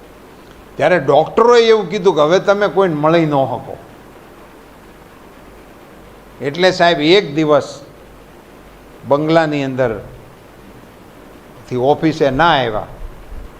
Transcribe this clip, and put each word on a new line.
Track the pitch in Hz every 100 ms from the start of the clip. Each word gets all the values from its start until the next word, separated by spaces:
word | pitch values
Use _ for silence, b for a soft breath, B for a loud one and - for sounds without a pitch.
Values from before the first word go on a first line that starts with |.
| - - - - - - - -
ત્યારે | 147 175
ડૉક્ટરોએ | 139 143 160 - 233 240
એવું | 226 220 180
કીધું | 202 185 151
કે |
હવે | 151 185
તમે | 190 202 202
કોઈને | 151 190 151
મળી | 151 170 160
ન |
શકો. | 143 131 120 - - - - - - - - - - - - - - - - - - - - - - - - - - - -
એટલે | 135 156 180
સાહેબ, | 175 175 165
એક | 147 196 170 143
દિવસ | 156 143 - - - - - - - - - - - - - - 110
બંગલાની | 143 156 165 160 147
અંદરથી | 139 131 127 104 - - - - - - - - - - - - - - - - - 123
ઓફિસે | 131 147 160 156 143
ના | 135 170
આવ્યા | 147 120 104 92 - - - - - - -